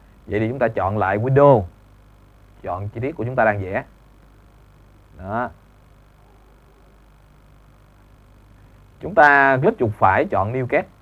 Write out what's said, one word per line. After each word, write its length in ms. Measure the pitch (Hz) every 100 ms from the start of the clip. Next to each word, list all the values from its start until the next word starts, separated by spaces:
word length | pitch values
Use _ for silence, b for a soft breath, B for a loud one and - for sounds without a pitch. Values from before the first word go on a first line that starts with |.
| b b -
Vậy 140 | 101
thì 80 | 110
chúng 100 | 131
ta 100 | 113
chọn 300 | 113 92 107
lại 200 | 92 104
window, 440 | 123 135 143 123 90 - - - _ _ _ _ - -
chọn 260 | 98 90 101
chi 120 | 117
tiết 160 | 131 -
của 80 |
chúng 120 | 110 131
ta 80 |
đang 180 | 107 104
vẽ. 220 | 92 104 - _ _ _ _ _ _ _ _ _ - - _ 87
Đó. 320 | 92 110 123 - _ _ _ _ _ _ _ _ _ - _ _ _ _ _ _ _ _ _ _ _ _ _ _ _ _ _ _ _ b b b _ _
Chúng 140 | 156
ta 420 | 180 147 139 135 131
click 220 | 170 226
chuột 120 | 117
phải 320 | - 98 98 170
chọn 220 | 98 98
new 140 | 131 127
case 220 | 147 - _